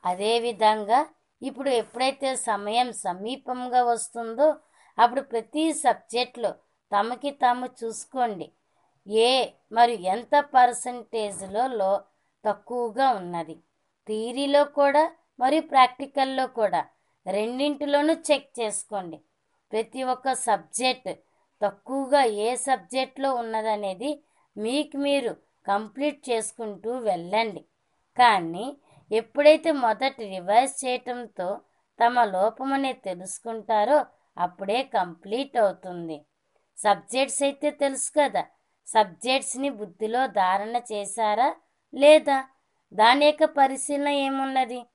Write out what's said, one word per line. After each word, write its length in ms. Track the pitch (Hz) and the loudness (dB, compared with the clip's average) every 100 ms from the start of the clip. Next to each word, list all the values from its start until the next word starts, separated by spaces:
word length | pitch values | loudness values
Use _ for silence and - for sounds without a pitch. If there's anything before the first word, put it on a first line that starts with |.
అదేవిధంగా 960 | 180 180 208 233 233 196 214 214 208 240 320 _ _ _ | -4 -2 0 0 -2 2 2 2 2 2 2 _ _ _
ఇప్పుడు 280 | 269 247 269 240 | -12 -4 0 0
ఎప్పుడైతే 480 | 220 240 262 269 269 254 - | -2 -2 -2 -2 -4 -4 -2
సమయం 400 | 208 208 226 247 220 | -2 0 0 -2 -4
సమీపంగా 760 | 196 180 208 269 269 254 254 247 | -8 -6 -8 -10 -8 -8 0 2
వస్తుందో 640 | 240 233 - 233 226 226 302 294 _ _ _ - | 2 0 -2 -10 -10 2 2 2 _ _ _ 2
అప్పుడు 240 | 240 247 269 | 2 2 -4
ప్రతి 320 | 233 220 302 320 302 | -6 -6 -2 -2 0
సబ్జెక్ట్లో 680 | 254 226 _ 233 247 - 214 - _ _ _ | 0 0 _ -4 -4 -4 -6 -6 _ _ _
తమకి 380 | 202 226 247 285 277 | -2 -2 -4 -8 0
తాము 240 | 254 247 254 - | 0 0 -4 -10
చూసుకోండి. 680 | 226 214 - 262 240 190 160 _ _ _ _ _ - 214 | -10 -10 -12 -4 -4 -4 -12 _ _ _ _ _ -4 2
ఏ 60 | 233 262 233 _ _ | 2 2 -2 _ _
మరియు 260 | 220 240 233 175 | 2 2 2 -4
ఎంత 220 | 202 233 294 285 | -4 0 0 2
పర్సెంటేజ్‌లో 1080 | 262 247 240 254 247 226 226 208 185 190 208 262 233 | 4 4 2 -8 -12 -8 -6 -6 -6 -8 -4 -4 -2
లో 120 | 190 202 - _ _ _ | 0 -2 -4 _ _ _
తక్కువగా 600 | 214 202 - 247 233 214 269 226 | -6 -6 -6 -6 -6 0 0 0
ఉన్నది. 380 | 175 170 160 160 _ _ _ _ - | -4 -8 -8 -14 _ _ _ _ -8
థియరీలో 540 | 214 226 247 277 285 285 285 | -6 -6 -4 2 2 2 2
కూడా 260 | 277 285 320 - _ _ | 4 4 2 -2 _ _
మరియు 260 | 254 311 311 | 0 0 2
ప్రాక్టికల్‌లో 760 | 277 254 - 277 277 269 262 254 226 | 4 4 4 -8 -2 -2 0 -4 0
కూడా 240 | 208 170 - _ _ _ 185 | 0 0 -4 _ _ _ -6
రెండింటిలోనూ 880 | 196 220 254 285 277 285 285 302 320 - | -4 -4 -2 -2 -2 0 2 2 0 0
చెక్ 240 | 277 - - | 0 -2 -8
చేసుకోండి. 600 | 226 196 - 202 180 156 _ _ _ _ _ | -6 -6 -8 -8 -8 -14 _ _ _ _ _
ప్రతి 280 | 214 220 262 | -6 -6 -6
ఒక్క 300 | 254 254 269 254 - | -4 -2 -2 -4 0
సబ్జెక్ట్ 680 | 202 160 - 254 254 - 160 _ _ _ _ | -2 -2 -4 -2 -2 -8 -12 _ _ _ _
తక్కువగా 600 | 202 190 - 269 262 285 247 208 214 | -4 -4 -8 -6 0 2 2 0 -4
ఏ 20 | 247 | -4
సబ్జెక్ట్లో 640 | - 262 175 262 262 - 269 | -2 -4 -2 -6 -6 -4 -4
ఉన్నదనేది 760 | 254 226 220 220 214 202 185 262 294 _ _ _ - | -2 -4 -4 -2 -2 -4 -6 -6 -8 _ _ _ -8
మీకు 400 | 214 269 302 277 | -4 -4 -4 -4
మీరు 340 | 285 285 233 170 _ _ - | 0 0 -2 -8 _ _ -4
కంప్లీట్ 520 | 202 220 - 294 285 - | -4 -4 -4 -4 -4 -4
చేసుకుంటూ 640 | 233 220 - 226 196 214 254 226 | -4 -4 -10 -12 -10 -8 -4 -2
వెళ్ళండి. 560 | 180 170 208 226 180 - _ _ _ _ - | -2 -2 -2 -2 -6 -18 _ _ _ _ 4
కానీ 500 | 247 202 165 170 240 285 _ _ _ | 6 6 0 -8 -10 -12 _ _ _
ఎప్పుడైతే 600 | 214 220 - 294 311 330 294 | -2 -2 4 8 8 4 0
మొదట 320 | 240 214 262 269 214 | 0 0 -2 -4 -10
రివైజ్ 400 | 190 180 214 269 - | -8 2 4 4 -2
చేయటంతో 680 | 262 247 247 247 233 - 180 202 _ _ _ _ | -6 -6 -6 -10 -10 -8 -6 -6 _ _ _ _
తమ 260 | 233 247 226 | 2 4 2
లోపమనే 580 | 185 208 226 269 269 269 254 196 | 2 0 0 -4 -2 -2 -6 -8
తెలుసుకుంటారో 920 | 180 185 - 226 226 208 220 214 294 254 _ _ - | -10 -10 -12 -10 -10 -2 0 4 2 2 _ _ -6
అప్పుడే 420 | 175 175 196 226 269 226 | -6 -6 -4 -2 -2 -2
కంప్లీట్ 600 | 175 165 196 226 277 247 | -4 -6 -8 -6 -4 2
అవుతుంది. 600 | 208 180 185 175 165 151 _ _ _ _ _ - | 0 0 -12 -10 -10 -12 _ _ _ _ _ -4
సబ్జెక్ట్స్ 640 | 214 196 - 254 269 - | 0 0 -2 -2 -2 0
అయితే 280 | 277 277 294 294 | -2 0 -4 -2
తెలుసు 280 | 277 262 - 311 | -4 -2 -4 0
కదా, 260 | 277 196 - _ _ _ - | 0 0 -6 _ _ _ -2
సబ్జెక్ట్స్ని 840 | 226 202 165 247 269 - 240 277 | 0 0 -2 -2 -2 -2 -6 -6
బుద్ధిలో 520 | 220 208 - 220 233 262 202 | -6 -12 -8 -4 -2 -2 0
ధారణ 360 | 185 196 208 240 240 | 2 2 -2 -6 -6
చేశారా 600 | 208 202 - 214 208 269 330 _ _ _ | -8 -8 -2 0 2 0 -2 _ _ _
లేదా? 440 | - 285 311 302 269 262 _ _ _ _ | 4 8 8 6 -2 -4 _ _ _ _
దాని 320 | 190 226 269 294 | 2 4 6 4
యొక్క 180 | 302 311 311 | 4 0 4
పరిశీలన 520 | 269 269 - 285 285 285 | 2 2 -6 -4 -2 -2
ఏమున్నది? 560 | 269 269 269 269 247 247 240 | -2 -4 -2 -2 -2 -6 -14